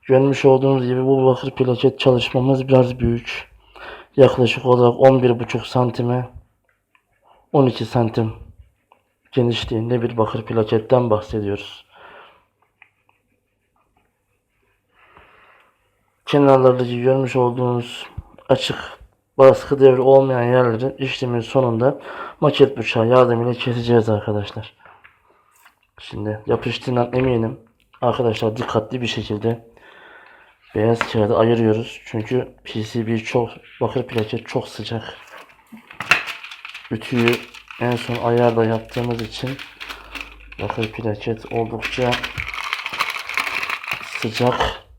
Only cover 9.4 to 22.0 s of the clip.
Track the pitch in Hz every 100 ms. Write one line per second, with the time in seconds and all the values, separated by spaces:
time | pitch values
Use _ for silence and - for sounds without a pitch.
9.4 | 120 110 - 117 113 123 117 117 107 120
10.4 | 110 113 107 117 110 127 123 107 - 113
11.4 | 101 101 - - _ _ - - - _
12.4 | _ _ _ _ _ _ _ _ _ _
13.4 | _ _ _ _ _ _ _ _ _ _
14.4 | _ _ _ _ _ _ _ - _ _
15.4 | _ _ _ _ _ _ _ _ - 147
16.4 | 139 135 131 127 123 120 123 135 131 131
17.4 | 123 123 123 123 120 - - - - -
18.4 | _ 131 - - - - - _ _ -
19.4 | 135 131 - 135 135 127 131 135 135 127
20.4 | 120 127 123 110 131 - 135 - 127 120
21.4 | 113 139 127 113 127 143